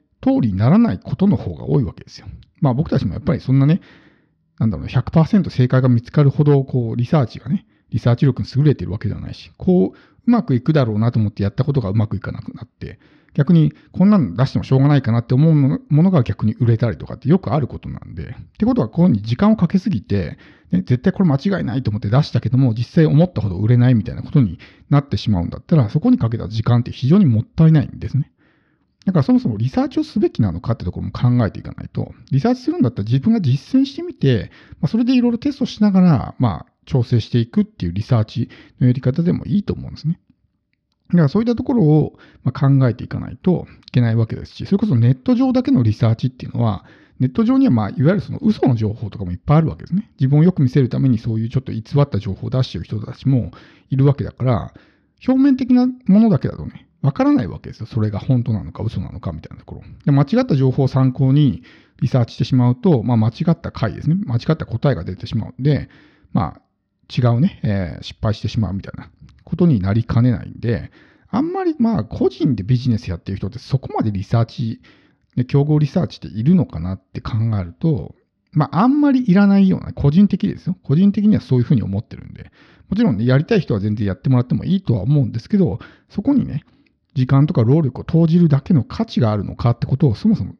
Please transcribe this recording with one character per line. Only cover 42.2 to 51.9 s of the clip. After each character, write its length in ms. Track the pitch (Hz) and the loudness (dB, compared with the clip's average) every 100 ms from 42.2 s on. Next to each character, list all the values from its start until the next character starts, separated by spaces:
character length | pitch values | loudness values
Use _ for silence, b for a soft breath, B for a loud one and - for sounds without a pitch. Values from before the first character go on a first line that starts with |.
| b b | b b
ま 80 | - | -6
あ、 160 | - 139 | -2 2
考 160 | 139 131 | 4 2
え 80 | 120 | 0
て 100 | 127 | -8
い 20 | |
か 140 | - | -10
な 80 | - | -10
い 80 | - | -4
と 280 | - 165 - B - | -2 -2 -4 B -4
い 40 | |
け 100 | 123 | 0
な 100 | 117 | 0
い 40 | 113 | 0
わ 100 | 113 | -2
け 80 | - | -4
で 100 | - | -14
す 80 | |
し、 120 | - - | -12 -2
そ 80 | |
れ 40 | 202 | 0
こ 80 | 214 | 2
そ 100 | 127 | 2
ネ 160 | 120 | 2
ッ 20 | |
ト 220 | 131 - 240 | 2 0 2
上 180 | 262 | 2
だ 100 | 254 | 0
け 80 | 262 | 2
の 120 | 254 | 2
リ 100 | 113 | 2
サ 160 | 104 - | 2 0
ー 60 | 117 | 0
チ 120 | 131 | -4
っ 20 | |
て 140 | - - | -6 -10
い 40 | |
う 80 | 117 | -4
の 60 | |
は、 220 | 117 95 b b b b | -2 -4 b b b b
ネ 80 | 127 | -2
ッ 40 | |
ト 140 | 127 226 | 0 2
上 120 | 269 | 2
に 80 | 269 | 2
は、 60 | |
ま 140 | 117 101 | 2 -2
あ、 40 | |
い 20 | - | 0
わ 60 | 139 | 0
ゆ 60 | 196 | 0
る 40 | |
そ 120 | - | -4
の 60 | - | -4
嘘 260 | 220 214 381 | -2 0 0
の 80 | 117 | 0
情 180 | 110 | -2
報 160 | 110 101 | -6 -10
と 80 | - | -10
か 60 | |
も 80 | 90 | -8
い 40 | 87 | -6
っ 40 | |
ぱ 160 | - 147 | 0 2
い 20 | |
あ 20 | |
る 80 | 160 | 2
わ 80 | - | -4
け 60 | |
で 40 | - | -6
す 80 | 185 | -6
ね。 160 | - - | -6 -4
自 80 | 135 | 2
分 120 | 147 | 4
を 40 | |
よ 80 | 170 | 4
く 100 | 180 | 2
見 80 | 127 | 0
せ 120 | 147 | 2
る 80 | 120 | 0
た 100 | 131 | 0
め 80 | 135 | 0
に 100 | 110 | 0
そ 180 | 120 113 | -2 -4
う 40 | |
い 60 | 113 | -4
う 40 | |
ち 80 | 131 | -4
ょ 40 | |
っ 20 | |
と 80 | - | -6
偽 100 | 104 - | -12 -4